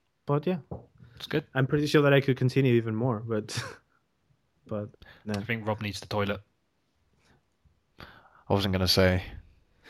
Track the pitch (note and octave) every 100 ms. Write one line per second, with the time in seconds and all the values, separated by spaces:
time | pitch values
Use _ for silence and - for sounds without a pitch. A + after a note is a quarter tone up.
0 | _ _ - D3 F3+ F3+ - - - _
1 | - - - D3+ - C3+ C3 D3+ D3 D#3
2 | C#3+ C#3 C#3 B2+ B2+ C#3 C3+ A#2+ A2+ A2
3 | B2+ G#2+ A2+ G#2+ A2 - - - _ _
4 | _ _ _ _ _ _ - G#2+ G#2 -
5 | - - G#2+ G2+ G2+ A2+ G#2+ G#2+ G#2 F#2+
6 | - G#2+ G2 G2+ - _ _ _ _ _
7 | _ _ _ _ _ _ _ _ _ -
8 | - - - _ - G2 G2 F#2 F#2 -
9 | F#2 F#2 - - - _ _ _